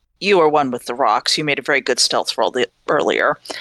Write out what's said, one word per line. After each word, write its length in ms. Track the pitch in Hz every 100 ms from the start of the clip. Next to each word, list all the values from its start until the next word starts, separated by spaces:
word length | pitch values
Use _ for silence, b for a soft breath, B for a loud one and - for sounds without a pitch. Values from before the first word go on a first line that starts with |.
| _ -
You 200 | 190 185
are 80 | 151
one 220 | 151 135
with 140 | 120 -
the 80 |
rocks. 440 | 123 117 120 - 160
You 60 |
made 140 | 151 135
a 20 |
very 180 | 139 139
good 200 | - 123
stealth 360 | - 123 - -
roll 140 | 92
the, 180 | 123 - _ -
earlier. 500 | 151 101 65 120 147 B B